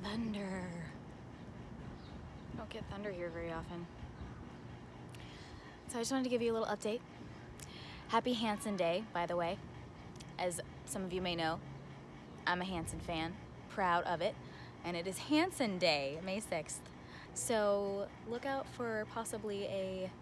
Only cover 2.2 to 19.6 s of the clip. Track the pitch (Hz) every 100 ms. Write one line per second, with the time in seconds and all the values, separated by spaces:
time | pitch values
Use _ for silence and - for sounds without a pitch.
2.2 | - - - 233 214 226 - 202 208 180
3.2 | 175 165 170 165 165 175 175 - - -
4.2 | - - - - - - - - - -
5.2 | - - - - - - - 247 233 269
6.2 | 254 240 233 226 226 214 214 233 - -
7.2 | - - - - - - - - - 226
8.2 | 247 240 226 208 220 196 170 180 220 175
9.2 | 170 175 170 196 - - - - - -
10.2 | - - 180 175 - - - 208 185 185
11.2 | 180 170 160 165 - - - - - -
12.2 | - - - 180 185 180 160 - - 165
13.2 | 165 180 - - - - 185 202 - 170
14.2 | 185 - - - - - 170 175 180 185
15.2 | - 302 370 - 233 180 175 147 139 151
16.2 | 185 196 - 170 151 - - - - -
17.2 | - - - 226 208 202 202 196 202 -
18.2 | 220 240 277 269 277 - 240 220 214 233
19.2 | 226 220 214 202